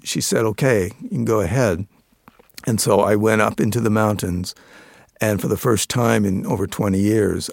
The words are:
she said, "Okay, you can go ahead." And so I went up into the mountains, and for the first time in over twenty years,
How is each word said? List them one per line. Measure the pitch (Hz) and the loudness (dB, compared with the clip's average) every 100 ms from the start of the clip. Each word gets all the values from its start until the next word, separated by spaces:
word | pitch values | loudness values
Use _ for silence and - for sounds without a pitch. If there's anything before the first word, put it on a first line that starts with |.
she | - - | -6 -6
said, | - 123 | -2 0
"Okay, | 113 110 139 110 92 - | -2 0 2 2 0 -6
you | - | -8
can | 160 | -4
go | 113 110 | 0 0
ahead." | 90 123 117 85 98 _ _ _ - _ _ - - | 0 2 2 0 -6 _ _ _ -20 _ _ -8 -4
And | 110 | -2
so | - 101 | 2 2
I | 101 107 | 4 2
went | 110 110 | 2 2
up | 107 - | 0 0
into | 110 117 | -2 0
the | 113 | 0
mountains, | 107 107 101 95 90 92 - - - - - - _ | 2 0 0 -4 -4 -8 -12 -20 -20 -20 -20 -20 _
and | 110 101 | -2 0
for | 131 | -2
the | 101 | -2
first | 131 107 - | 0 0 -2
time | 123 117 113 | 0 2 2
in | 101 95 - | 2 -2 -2
over | 110 95 | -4 -4
twenty | - 107 95 | -2 0 2
years, | 101 110 98 87 - | 2 2 2 -2 -6